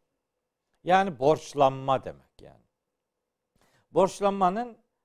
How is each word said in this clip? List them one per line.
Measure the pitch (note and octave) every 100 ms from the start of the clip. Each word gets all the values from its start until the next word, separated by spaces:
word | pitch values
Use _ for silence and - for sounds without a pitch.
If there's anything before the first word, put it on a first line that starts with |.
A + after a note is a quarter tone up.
| _ _ _ _ _ _ _ _
Yani | D#3 F#3 G3 B2+
borçlanma | C#3 D#3 - C#3 C3+ C3+ C3+ C3
demek | - C#2+ _ _
yani. | D2 A#1+ A1+ _ _ _ _ _ _ _ _ _ _ _ _
Borçlanmanın, | D3 F#3 - G3 G3 F#3 G3+ A#3+ A3+ _ _